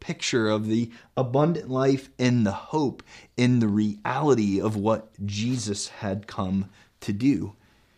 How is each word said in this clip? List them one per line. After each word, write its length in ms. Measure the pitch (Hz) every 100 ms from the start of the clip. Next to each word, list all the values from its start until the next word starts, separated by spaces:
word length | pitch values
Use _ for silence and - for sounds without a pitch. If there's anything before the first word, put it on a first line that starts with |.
picture 480 | - - - 123 107
of 180 | 107 107
the 240 | 110 117 - - -
abundant 540 | 120 135 156 160 123
life 400 | 127 135 135 - -
and 260 | 123 123 101
the 60 |
hope 500 | 98 - 156 139 - - - - -
in 220 | 123 123
the 100 | 110
reality 880 | 104 107 104 - 131 151 120 104 98
of 160 | 104 107
what 500 | 104 107 - - 101
Jesus 640 | 101 120 127 107 98 -
had 400 | - 104 98 -
come 420 | - 95 98 101 - _ _
to 140 | -
do. 420 | 101 131 101 98 - _ _ _